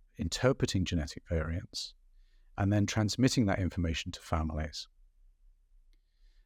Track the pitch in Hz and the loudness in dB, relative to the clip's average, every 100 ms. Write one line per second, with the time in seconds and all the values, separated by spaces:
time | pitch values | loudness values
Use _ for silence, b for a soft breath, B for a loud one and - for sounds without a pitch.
0 | - - 82 - 127 139 127 98 87 85 | -14 -6 -4 2 2 2 0 0 0 0
1 | 73 - - 82 78 82 - - - - | -2 -8 -4 -2 -2 -4 -8 -10 -12 -14
2 | - - - - - - 98 104 101 - | -20 -20 -20 -20 -14 -2 2 4 2 2
3 | 107 - 127 - 104 92 90 - 82 82 | 0 4 2 4 2 2 0 0 -2 -2
4 | - - - 82 80 78 76 - - _ | -6 -10 -2 -2 0 -2 -6 -8 -14 _
5 | - _ - _ - - _ - - - | -20 _ -20 _ -20 -20 _ -20 -20 -20
6 | _ _ - - | _ _ -20 -20